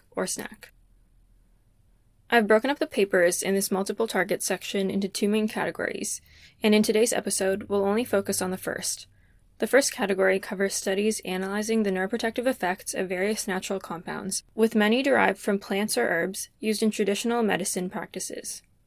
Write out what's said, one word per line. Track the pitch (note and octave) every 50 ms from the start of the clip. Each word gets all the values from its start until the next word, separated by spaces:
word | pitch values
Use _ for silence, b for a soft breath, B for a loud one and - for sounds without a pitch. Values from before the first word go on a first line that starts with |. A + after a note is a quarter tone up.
| - _
or | _ F#3+ F#3 F3+
snack. | - - - - - - - - - _ _ _ _ _ _ _ _ _ _ _ _ _ _ _ _ _ _ _ _ _ _ _ _ _ _ _ _ _ _ -
I've | B3 A#3 G#3+ G3
broken | A3 A3 - C4
up | C#4+ -
the | D#4+
papers | - - A#3+ G3 G3 - F#3 F3 F3 F3+ -
in | - F#3+ G3
this | G3 G3 -
multiple | G3 F#3 G3 - G#3 - A3+ A3
target | - F#3+ F3+ G3+ - - -
section | - F#3+ - - - - G3+ G3 F#3+
into | - G3 G3 F#3+
two | - - G#3+ G3+
main | G#3 A3 G#3+ G#3+
categories, | - G#3+ D#3+ E3+ - - - - - - - - - - b b b b b b b b
and | - G#3+ G#3
in | G#3+ G#3+
today's | - G#3+ G#3+ A#3 A#3
episode, | - G3+ - G3+ - - F#3+ F#3+ F#3+ G#3 -
we'll | - G3+ G3+ G3
only | G3 G3+ A3 B3+
focus | - - G3+ G3+ - G3 - F#3+
on | F#3
the | F#3 F#3
first. | - - - - - - - - - - _ _ _ _ - _ _ _ _ -
The | A3+
first | A3 - C4+ C4+ -
category | - - G#3+ F#3+ G3 F#3 F#3+ F#3+ F#3+ G3
covers | - - G#3 F#3 G3 G3 -
studies | - - G3+ F#3+ G3 G#3 A3 A3 - -
analyzing | - F#3 F#3 F#3+ F#3+ G3+ G#3 G#3+ A3 A3+ A3+
the | G#3+ G3+
neuroprotective | F#3+ F#3 F#3+ F#3+ - A3+ - A#3 A3+ C4 A#3
effects | - A#3+ - - F3 F#3 - - - -
of | - F#3+ F3+
various | F#3+ F3+ G3 G#3 A3 G#3+ - G#3
natural | F3+ F#3 - - G3+ F#3+
compounds, | - - F3+ E3 - - D#3 - G3+ F#3+ - - - _ _
with | A3 A3 A3+ -
many | G#3+ G#3 G#3 A3+ B3+
derived | C#4 C#4+ B3+ A3 G3 G3 G3 -
from | - A3+ G3+ G3+
plants | - - G3 G3 G#3+ G#3+ - B3
or | A#3 -
herbs | F3 E3 E3+ F#3 F#3+ - - - _ _
used | - G#3+ G#3+ - A3+
in | G#3+
traditional | - - G#3 G3 G3+ G3+ - A#3 A#3 A#3+
medicine | A3+ G3+ F#3 E3+ G3+ - - F#3 F3+ F#3
practices. | - F3+ E3+ - - F#3 - - - - - - - - - _ _ _ _